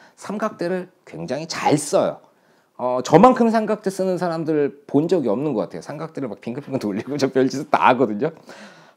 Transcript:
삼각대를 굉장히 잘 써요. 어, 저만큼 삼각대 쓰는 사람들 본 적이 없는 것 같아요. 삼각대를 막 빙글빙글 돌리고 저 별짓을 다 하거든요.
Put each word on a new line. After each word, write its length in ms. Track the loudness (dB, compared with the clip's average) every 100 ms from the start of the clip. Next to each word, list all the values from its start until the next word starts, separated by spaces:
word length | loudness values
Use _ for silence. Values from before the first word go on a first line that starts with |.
| -20 -18
삼각대를 720 | -10 -6 -6 -6 -6 -6 -8 _ -18
굉장히 420 | -12 -8 -8 -8
잘 300 | -4 0 0
써요. 420 | 2 0 0 -2 -14 _ _ _ _ -8
어, 240 | -4 -4
저만큼 460 | 6 8 8 8 4
삼각대 400 | 2 -2 -4 -4
쓰는 280 | -4 -2 -2
사람들 680 | -2 -2 -2 0 0 -4 -2
본 200 | 0 2
적이 220 | 2 0
없는 240 | -2 -2
것 80 | -2
같아요. 200 | -4 -6
삼각대를 460 | -12 -12 -12 -10 -10
막 140 | -10
빙글빙글 380 | -10 -10 -8 -6
돌리고 380 | -4 -6 -6 -2
저 140 | -2
별짓을 380 | 2 0 0 -4
다 180 | 2 4
하거든요. 420 | 4 2 -2 -6 -6 -18 -20 -20 -20 -20